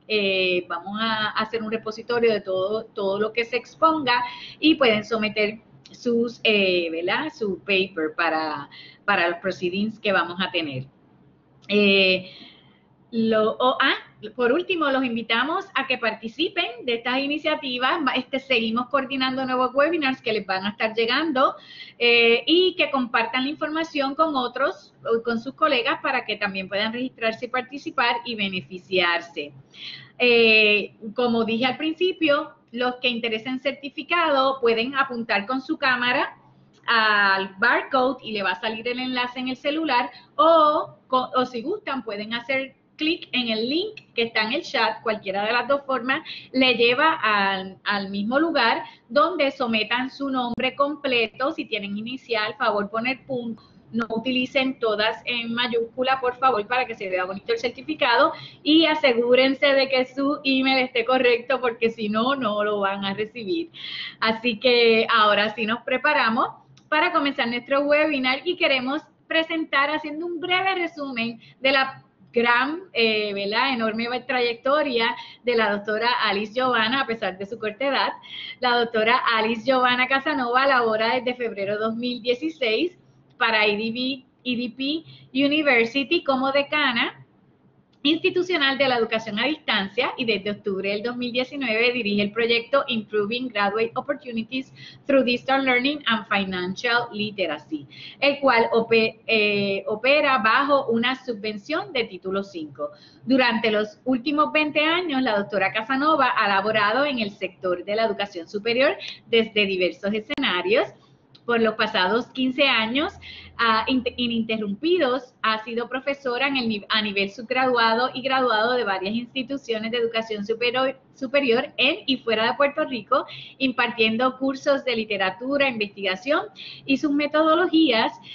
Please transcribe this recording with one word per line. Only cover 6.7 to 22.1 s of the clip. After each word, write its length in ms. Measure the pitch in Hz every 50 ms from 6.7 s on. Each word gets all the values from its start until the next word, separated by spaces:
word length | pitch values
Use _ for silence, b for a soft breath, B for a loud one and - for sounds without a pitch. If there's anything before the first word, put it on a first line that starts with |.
| 180 175 170 165
¿verdad? 400 | 160 165 175 185 220 254 311 302
Su 280 | - - 220 196 180 -
paper 520 | - 202 196 190 190 190 - 170 156 151 -
para, 520 | - 170 160 160 160 160 151 147 143 143 B B B B B B B _
para 240 | 202 202 180 170 175
los 100 | 170 -
proceedings 640 | - 185 - - 185 175 180 202 208 220 208 -
que 100 | - 208
vamos 300 | 190 175 170 175 175 185
a 100 | 185 180
tener. 360 | - 170 160 143 131 131 135 - _ _ _ _ _ _ _ _ _ _ _ _ _ _ - -
Eh, 600 | 202 208 202 202 196 196 190 185 185 185 185 B B B B B B B B B B B B _ _ _ _ _
lo, 440 | 233 226 226 220 220 220 214 220 220 -
o, 180 | 247 254 - -
ah, 160 | 262 294 392 427 - - _ - 202 214 -
por 160 | 247 247 233
último, 360 | 277 349 359 - 370 320 302 277
los 140 | 262 262 262
invitamos 600 | 240 233 233 214 - 226 233 254 294 339 392 392 - -
a 140 | 269 262 -
que 100 | 254 247
participen 840 | 233 220 196 - 226 220 - 277 330 415 - 339 359 - 494 480 339
de 100 | - 233
estas 240 | 226 - 240 254 269
iniciativas. 800 | 277 285 294 302 - 302 302 302 285 262 247 247 254 269 339 339 285
Va, 60 | 247
este, 260 | - 254 254 - - 262
seguimos 500 | - - 254 226 226 226 226 247 240 -
coordinando 560 | - 277 262 262 277 262 262 262 254 262 262
nuevos 300 | 254 254 254 254 247 233
webinars 480 | 277 285 330 349 330 285 262 262 -
que 100 | - 240
les 140 | 214 208 190
van 180 | 190 190 190 196
a 40 | 208
estar 260 | 208 - 226 214 214
llegando, 640 | 233 226 226 254 285 330 330 254 254 277 330 - B B B B B B B B -
eh, 460 | 240 240